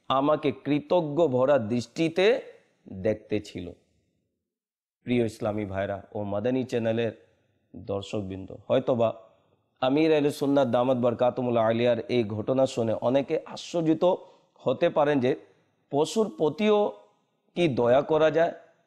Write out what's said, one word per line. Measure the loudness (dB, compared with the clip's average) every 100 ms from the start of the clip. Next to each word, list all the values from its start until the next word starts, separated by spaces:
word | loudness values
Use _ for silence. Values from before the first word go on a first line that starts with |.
| -2
আমাকে | 0 2 2 0
কৃতজ্ঞ | -4 -2 -4 0 0 0 0 2
ভরা | 2 4 2
দৃষ্টিতে | 2 -2 -4 -2 -2 2 2 2 -4 -18 _ _ -16
দেখতে | -4 -2 -2 -4 -6
ছিল।" | -6 -10 -12 -14 _ _ _ _ _ _ _ _ _ _ _ _
প্রিয় | -2 0 0
ইসলামী | -2 -4 -4 -4
ভাইরা | -4 -4 -6 -8
ও | -8
মাদানী | -6 -4 -2 -2
চ্যানেলের | -2 -2 -2 0 -2 -6 _ _ _ _ _ -18
দর্শকবৃন্দ, | -8 -8 -6 -8 -6 -10 -12 -14 -2
হয়তোবা | 0 2 0 0 -2 -12 _ _ _ _ _
আমির | 0 2 4
আহলে | 2 2
সুন্নাত | -2 0 2 2
দামাত | 2 2 2
বারকাতুমুল | 0 2 0 0 0 0
আলিয়ার | 2 2 2 0
এই | 0 -2
ঘটনা | -2 -4 -2 0 0
শুনে | 0 -2
অনেকে | -2 0 0 0 -4 -6
আশ্চর্যিত | -14 -8 -2 0 2 2 0 -4 _ _ _
হতে | -4 0 0
পারেন | 2 2 2
যে | 0 -2 -6 _ _ _ _
পশুর | -2 0 0 -2 0
প্রতিও | -2 0 2 2 2 -4 -16 _ _ _ _ -2
কি | 0
দয়া | 2 4 4
করা | 4 2 4
যায়? | 4 0 -2 -16 _